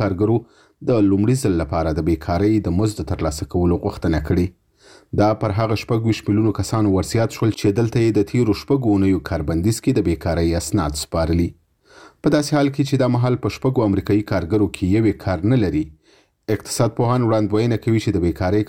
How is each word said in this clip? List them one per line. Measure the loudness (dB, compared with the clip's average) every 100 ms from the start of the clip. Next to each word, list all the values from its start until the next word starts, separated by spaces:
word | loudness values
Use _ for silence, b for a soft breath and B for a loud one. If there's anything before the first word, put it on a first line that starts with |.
کارګرو | -2 0 0 0 b b b _ 0
د | 2 4
لومړي | 4 2 0
ځل | 0 -2
لپاره | -2 -2 -2 0
د | 0
بیکارۍ | -2 -2 0 2 2 0
د | 0
مزد | -2 -4 -6
ترلاسه | -4 -4 -4 -6
کولو | 0 2 0
غوښتنه | -2 -4 -2 -2 0
کړې. | 0 0 -6 _ b b b b 0
دا | 0 0
پر | -2 -2
هغه | -2 -2
شپږ | -2 -2 0
ویشت | -2 0
میلیونو | 2 2 0
کسانو | -2 0 2 2
ورزیات | 0 0 -2 0
شول | -2
چې | 0 0 2
دلته | 0 2
یې | 2 2
د | 0
تیرو | 0 0 0
شپږو | 0 0 2 2
اونیو | 2 0 -2
کاربندیز | -4 -2 0 0 0
کې | 0 0
د | 0
بیکارۍ | -2 -2 0 0 0
اسناد | -2 -2 -2 -4
سپارلي. | -4 -2 0 0 0 -6 _ _ B B B B
په | 0
داسې | 0 2 0
حال | 0
کې | 0 -2
چې | 0
دا | 2 2
مهال | 0 0 -4
په | -4
شپږو | -2 0 2
امریکایي | 0 2 0 0
کارګرو | -4 0 0 0 0
کې | 0 2
یو | 2
یې | 0
کار | -4 -2 0
نه | 2
لري، | 0 -2 -4 -10 b b b _ -4
اقتصاد | -4 -4 -2 -2 0
پوهان | 0 0 2
وړاندوینه | 0 2 0 0 -2
کوي | 0 0
چې | 0 0
د | 0
بیکارۍ | 0 0 0